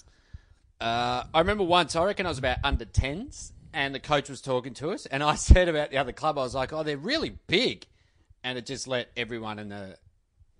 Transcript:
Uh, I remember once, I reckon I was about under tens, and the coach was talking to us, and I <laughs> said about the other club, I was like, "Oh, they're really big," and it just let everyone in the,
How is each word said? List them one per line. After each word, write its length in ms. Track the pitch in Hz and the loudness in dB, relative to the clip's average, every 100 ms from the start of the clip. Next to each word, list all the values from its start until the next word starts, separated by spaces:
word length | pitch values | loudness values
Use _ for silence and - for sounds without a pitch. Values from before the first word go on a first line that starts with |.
| - _ _ - _ _ _ - | -20 _ _ -20 _ _ _ -6
Uh, 440 | 117 117 120 123 117 | -2 0 0 -2 0
I 60 | 160 | 2
remember 240 | 175 208 | 4 2
once, 320 | 180 175 165 170 | 4 4 4 2
I 80 | 180 | 0
reckon 200 | 202 185 | 0 -2
I 40 | |
was 80 | 143 | -2
about 180 | 127 123 | -2 0
under 220 | 139 131 113 | 0 -2 0
tens, 680 | - 135 156 277 - - - - | 0 2 0 -10 -14 -18 -18 -10
and 200 | 160 139 | -4 -4
the 60 | 135 | -4
coach 300 | - 147 143 | 2 2 2
was 120 | 131 | -6
talking 320 | - 127 123 120 | -2 -2 -2 -8
to 160 | 147 | -6
us, 140 | 208 - | -6 -6
and 180 | 135 | 0
I 120 | 151 147 | 2 4
<laughs> 0 | |
said 340 | - 190 180 | 8 8 8
about 220 | 151 147 | 2 0
the 60 | 135 | 0
other 140 | 131 | -2
club, 260 | - 156 147 | -2 -2 0
I 40 | |
was 120 | 127 127 | -2 -2
like, 180 | 131 | -4
"Oh, 100 | 156 | -4
they're 140 | 156 143 | -4 -4
really 400 | 160 311 196 95 - | -2 -2 -4 -8 0
big," 380 | 170 233 110 - _ _ _ _ _ | 0 2 -4 -12 _ _ _ _ _
and 140 | 127 127 | -8 -6
it 80 | 113 | -6
just 220 | 131 - | -8 -4
let 220 | 127 113 - | -4 -4 -6
everyone 440 | 113 117 110 107 | -6 -6 -8 -8
in 100 | 104 | -10
the, 280 | 101 95 90 _ _ _ _ _ _ | -10 -12 -16 _ _ _ _ _ _